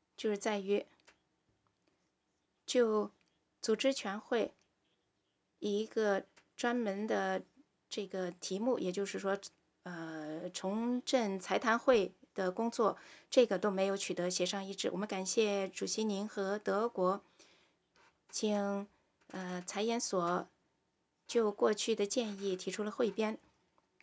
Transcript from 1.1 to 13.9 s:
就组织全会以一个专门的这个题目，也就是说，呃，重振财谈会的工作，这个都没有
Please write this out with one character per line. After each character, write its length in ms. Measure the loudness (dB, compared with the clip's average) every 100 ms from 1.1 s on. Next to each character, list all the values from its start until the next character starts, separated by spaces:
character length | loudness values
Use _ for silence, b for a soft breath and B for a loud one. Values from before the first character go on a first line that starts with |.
| -20 _ _ _ _ _ _ _ _ _ _ _ _ _ _ -2
就 460 | 2 4 2 0 _ _ _ _ _
组 140 | 0 2
织 180 | 2
全 240 | 0 -4 -8
会 340 | -2 -2 -2 -6 _ _ _ _ _ _ _ _ _ -8
以 180 | -2 -2
一 80 | -2
个 400 | 0 2 2 -2 -16 _ -4
专 180 | 0
门 320 | 0 0 -2 0
的 380 | 0 0 -2 -6 _ _ _ -12
这 200 | -8 -6
个 240 | -4 -4
题 260 | -4 -6 -2
目， 220 | 0 0
也 100 | 0
就 160 | -2 -4
是 140 | -2
说， 180 | -2 -2 -4 _ _ _
呃， 680 | -12 -8 -8 -8 -8 -8 -8
重 500 | -6 -2 0 0 -2
振 340 | 2 2 2 -2
财 220 | 0 0
谈 180 | 2 2
会 340 | 6 4 4 -4 -14
的 160 | -4 -2
工 220 | 0 -2
作， 260 | 2 2 2 B B B
这 160 | 6 6
个 140 | 4
都 100 | 0
没 160 | 2
有 100 | 0